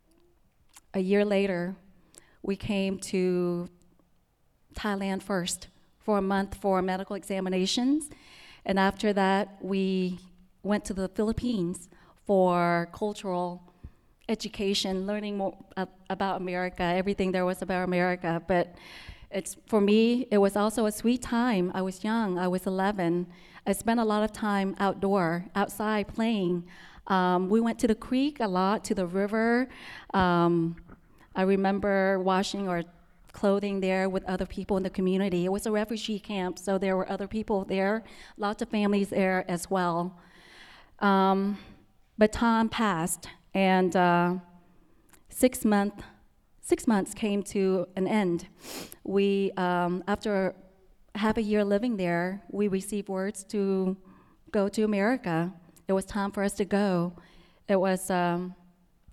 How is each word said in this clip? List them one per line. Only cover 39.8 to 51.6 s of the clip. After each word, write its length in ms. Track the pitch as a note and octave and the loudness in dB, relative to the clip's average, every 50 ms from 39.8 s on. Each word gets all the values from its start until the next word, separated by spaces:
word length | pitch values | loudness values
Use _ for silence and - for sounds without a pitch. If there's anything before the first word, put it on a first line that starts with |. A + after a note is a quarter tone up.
| F3+ F3 E3 E3+ F3 F3+ F3 - - - - - - - - - - - - - - _ - - | 2 0 0 -2 -2 -4 -8 -12 -20 -20 -20 -20 -20 -20 -20 -20 -20 -20 -20 -20 -20 _ -8 0
Um, 580 | G#3 G3+ G3 F#3+ F#3+ F#3+ F#3+ G3 G3 G3+ G3+ F#3+ - - - - - _ _ _ _ _ _ - | 2 4 4 6 6 4 4 4 2 0 -2 -4 -8 -16 -20 -20 -20 _ _ _ _ _ _ 2
but 140 | G#3+ G#3+ | 2 4
time 380 | - - A#3+ A#3 A3+ A3+ A3+ A3 | 4 2 2 4 4 4 2 0
passed, 580 | - - A3+ G#3 F3+ D#3+ E3 F#3 - - - - - - _ _ - | 0 0 0 0 0 0 -2 -2 -4 -6 -8 -16 -20 -20 _ _ 0
and, 420 | G3 G3 F#3+ F#3 F#3 F#3 F3+ - | 2 4 4 6 4 4 4 4
uh, 400 | F#3+ F3+ F3 F3 F3 F3 F3 F3+ F#3 F3+ - - - - _ _ - _ _ _ _ _ _ - - _ - | 4 4 6 6 4 4 2 0 -2 -6 -12 -20 -20 -20 _ _ -20 _ _ _ _ _ _ -20 -20 _ -18
six 360 | - - - B3+ B3+ - - | 0 4 4 4 4 2 2
month, 380 | A3 G#3 G3+ G3+ G3+ - - - - - - _ _ _ _ _ _ _ _ | 2 4 4 2 0 -4 -8 -16 -20 -20 -20 _ _ _ _ _ _ _ _
six 260 | - - F4 E4+ - B3+ | -2 -2 -2 0 2 2
months 260 | A3 G3 F3+ - - | 2 2 0 -2 -6
came 300 | - A3+ G#3 G3+ G3+ F#3+ | -6 -4 -2 -2 -2 -4
to 440 | - - G3+ F#3+ F#3+ F#3 F#3 F3 F3+ - | -4 -2 0 0 2 0 0 -2 -4 -4
an 120 | G3 F#3+ - | -4 -2 0
end. 400 | A3 G#3+ G3+ F3 E3+ E3 - - - - - - - - - - - - _ | 2 2 2 0 -2 -4 -6 -10 -18 -20 -18 -16 -14 -14 -14 -16 -18 -14 _
We, 480 | - F#3+ G3+ G3 G3+ G3 G3 G3 F#3+ - F#3+ | -2 0 2 2 2 2 2 0 -2 -2 -2
um, 460 | F3+ F3+ F3+ F3 F3 F3 F3+ F#3 - - | -2 0 0 0 0 0 -2 -4 -2 -4
after 480 | G#3 G#3 - A3 G3+ F#3+ F#3+ F#3 - - - - _ _ _ _ - _ - _ - | -4 -4 -2 -2 -2 0 0 -2 -4 -6 -16 -20 _ _ _ _ -20 _ -20 _ -6
half 240 | G3+ G#3+ A3 G#3+ A#3 | -2 0 0 0 0
a 40 | |
year 220 | A3 G#3 G#3 G#3 | 0 0 0 0